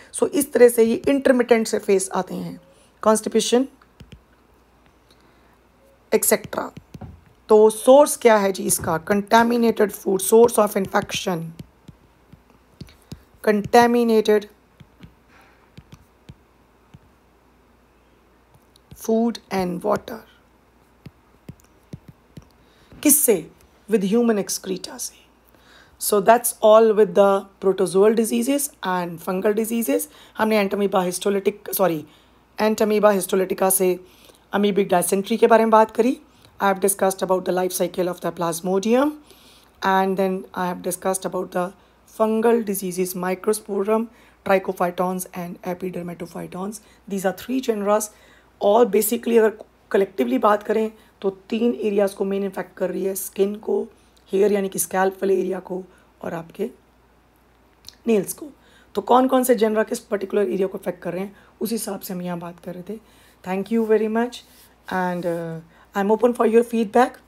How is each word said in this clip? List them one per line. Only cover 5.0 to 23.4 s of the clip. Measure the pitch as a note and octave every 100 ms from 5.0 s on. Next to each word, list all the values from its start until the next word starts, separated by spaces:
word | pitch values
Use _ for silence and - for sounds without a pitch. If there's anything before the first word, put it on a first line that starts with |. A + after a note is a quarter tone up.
| _ _ _ _ _ _ _ _ _ _ _
एटसेटरा। | G#3 - G#3 - - C4 - - - - - _ _ -
तो | G#3+ G#3+
सोर्स | G#3+ - C#4 D4 -
क्या | A#3+ G#3+
है | G3
जी | F#3+
इसका? | G3+ - - D#3+
Contaminated | - G3+ G3+ A#3 A#3 A#3+ A#3 A3 G3+
food, | - - F#3+
source | - A3+ A#3 A#3
of | G#3 G#3
infection, | F#3+ G#3 G3+ - G3 E3+ E2 E3 - _ - - _ _ _ - _ _ _ _ - _ _ - _ _ -
contaminated | G#3 G3+ A#3+ A#3+ A#3+ A#3 A3 G#3+ G#3 G3+ _ _ _ - _ - _ _ _ _ _ _ - - - _ _ - - _ _ _ _ _ - _ _ _ _ _ _ _ _ _ _ _ _ _ _ _ _ _ _ _ -
food | - A3+ A#3 A3 -
and | F#3+ F3+ F3+
water। | G3+ G#3 - - - _ _ _ _ _ _ _ - - _ _ - - _ _ _ - - _ _ - - _ _ _ _ -
किससे? | D4 D4 - F#3+